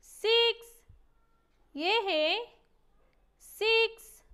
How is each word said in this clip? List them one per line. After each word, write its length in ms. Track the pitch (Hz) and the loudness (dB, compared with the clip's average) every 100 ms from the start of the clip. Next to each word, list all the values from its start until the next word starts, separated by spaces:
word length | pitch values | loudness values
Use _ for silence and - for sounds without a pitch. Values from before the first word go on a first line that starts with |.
सिक्स। 720 | - - 415 466 466 453 - - _ - _ _ _ _ _ _ _ 277 | -20 -6 0 2 2 -2 -12 -20 _ -20 _ _ _ _ _ _ _ -8
ये 240 | 339 453 392 | -2 -2 0
है 180 | 320 302 403 480 _ _ _ _ _ _ _ _ _ | -2 0 -2 -6 _ _ _ _ _ _ _ _ _
सिक्स। 680 | - - 427 453 453 453 - - _ | -20 -6 0 2 0 -4 -20 -20 _